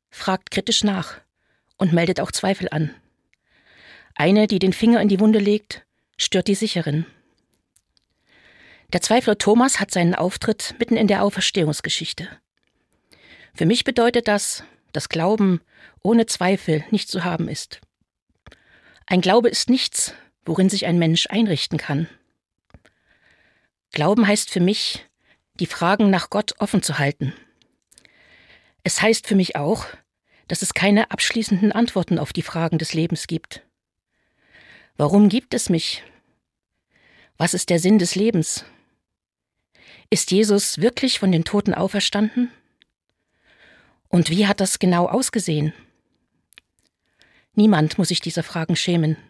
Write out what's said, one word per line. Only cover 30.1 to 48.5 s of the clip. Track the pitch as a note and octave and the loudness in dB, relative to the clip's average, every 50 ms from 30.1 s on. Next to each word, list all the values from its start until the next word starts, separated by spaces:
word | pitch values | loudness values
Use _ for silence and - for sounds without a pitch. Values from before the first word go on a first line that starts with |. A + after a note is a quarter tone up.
| _ _ _ _ _ _ _ | _ _ _ _ _ _ _
dass | - F3 - - | -8 -8 -6 -6
es | - - | -6 -4
keine | - F#3 G3+ G3+ G#3 A3+ - | 0 2 4 4 4 2 0
abschließenden | - - - - - A#3 A3 - G#3+ F3 G#3 G#3 - | -2 -4 -4 -2 -2 -2 0 0 0 2 2 2 2
Antworten | A3 A#3 A#3 - F#3+ E3+ - F3+ - | 0 -2 0 0 -2 -2 0 -2 -2
auf | D3 - - | -2 -4 -6
die | F3+ - | -8 -8
Fragen | - - E3 E3 D#3+ - D#3 | -6 -6 -4 -2 -2 -2 -2
des | E3 - - | -2 -4 -2
Lebens | D#3+ D#3+ E3+ E3+ - - | -2 -2 -2 -4 -6 -6
gibt. | - E3 D#3+ - _ - - - _ _ _ _ _ _ _ _ _ _ _ _ _ _ _ _ _ _ - - - - - _ _ _ | -6 -8 -8 -8 _ -18 -20 -20 _ _ _ _ _ _ _ _ _ _ _ _ _ _ _ _ _ _ -20 -20 -20 -20 -20 _ _ _
Warum | - C#3+ D3 F3+ G3+ G#3 G3+ | -2 0 4 6 6 6 6
gibt | G3 A#3+ - _ - | 4 2 -2 _ -4
es | A#3+ - - | -4 -2 0
mich? | F3+ D#3+ - - - - - - _ _ _ _ _ _ _ _ _ _ _ _ _ _ _ _ _ _ _ _ _ _ _ _ _ | 0 0 -2 -4 -8 -10 -12 -18 _ _ _ _ _ _ _ _ _ _ _ _ _ _ _ _ _ _ _ _ _ _ _ _ _
Was | - D#3 F3 - | -4 -4 -2 -2
ist | F3 - - | -2 -2 0
der | F3+ E3 | 0 2
Sinn | E3+ F#3 G#3+ G#3 | 4 4 4 4
des | F3 E3+ - | 4 2 0
Lebens? | F#3 G#3 A3+ A3 F3 D#3 - - - - - _ _ _ _ _ _ _ _ _ _ _ _ _ _ _ _ _ _ _ _ _ _ _ - - - _ _ | 0 0 0 0 0 -2 -2 -6 -10 -12 -14 _ _ _ _ _ _ _ _ _ _ _ _ _ _ _ _ _ _ _ _ _ _ _ -20 -20 -20 _ _
Ist | - E3 - - | -2 -2 0 0
Jesus | F#3 G3 A3 G#3 G3+ G3+ - - - - | 2 2 4 4 2 2 0 -2 -2 0
wirklich | E3+ B3 A#3+ - - B3+ - - | 0 -2 0 0 -2 -2 -2 0
von | - F#3+ F3+ | 0 2 2
den | D#3+ E3 | 2 0
Toten | - - G3+ G3+ G#3 - | 0 -2 -2 0 0 0
auferstanden? | - F#3+ G3 - G3+ - - - G3+ G#3+ G#3+ - B3 B3 A#3+ - _ _ _ _ _ _ _ _ _ _ _ _ _ _ _ _ _ _ _ _ _ _ _ _ _ _ _ _ _ _ _ - | 0 -2 -2 -2 -2 -4 -2 0 0 -2 0 0 -2 -4 -4 -6 _ _ _ _ _ _ _ _ _ _ _ _ _ _ _ _ _ _ _ _ _ _ _ _ _ _ _ _ _ _ _ 2
Und | F3 E3 - | 2 2 2
wie | E3 F#3+ G#3+ G3 | 2 2 2 2
hat | G3+ - | 2 0
das | G3 F#3 - - | -2 -2 -2 0
genau | - F3+ F3+ F3 F3 | 0 2 2 2 2
ausgesehen? | - - A#3+ C4 - - A3+ - - D#3 D3+ D3 D#3 - - - _ _ _ _ _ _ _ _ _ _ _ _ _ _ - _ _ _ _ _ _ _ _ _ _ _ _ _ _ _ _ _ _ _ | 0 0 -2 -2 -2 -4 -4 -4 -2 -2 -2 -2 -4 -4 -8 -14 _ _ _ _ _ _ _ _ _ _ _ _ _ _ -20 _ _ _ _ _ _ _ _ _ _ _ _ _ _ _ _ _ _ _
Niemand | G#3+ G#3 A3 G3+ D#3 D#3 D#3 - | 4 4 6 6 4 2 0 0
muss | - F3+ - | -2 -2 -2
sich | F3 - | -2 -4
dieser | - E3+ - F3 D#3+ | -6 -6 -6 -6 -8
Fragen | - | -6